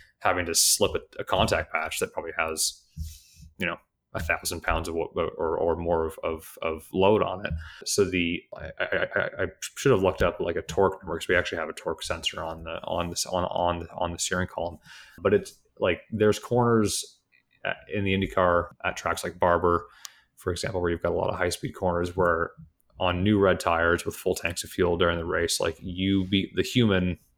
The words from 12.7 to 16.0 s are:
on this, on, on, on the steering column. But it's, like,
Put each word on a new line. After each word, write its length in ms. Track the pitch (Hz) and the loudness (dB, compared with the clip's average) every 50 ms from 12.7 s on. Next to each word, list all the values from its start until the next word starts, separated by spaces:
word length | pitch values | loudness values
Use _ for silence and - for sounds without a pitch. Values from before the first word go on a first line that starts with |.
| 82 - - | -10 -8 -6
on 260 | - 85 87 85 85 | -4 -2 -2 -2 -2
this, 160 | 85 - - | -4 -6 -4
on, 180 | - - 90 87 | -2 0 0 0
on, 420 | 87 - - 87 87 85 85 85 - - | 0 0 0 0 0 0 -2 -4 -8 -6
on 200 | - 90 85 85 | -4 -4 -4 -4
the 60 | - | -4
steering 300 | - - 92 90 92 - | -4 -2 -2 -2 -2 -2
column. 300 | - 90 85 87 92 - _ - - - - - - - | -4 -6 -6 -6 -8 -12 _ -20 -20 -20 -20 -20 -8 -2
But 140 | 87 101 104 | 2 4 4
it's, 200 | 98 95 - - _ _ _ _ - | 4 2 0 -16 _ _ _ _ -2
like, 220 | 110 95 87 - | 0 0 0 0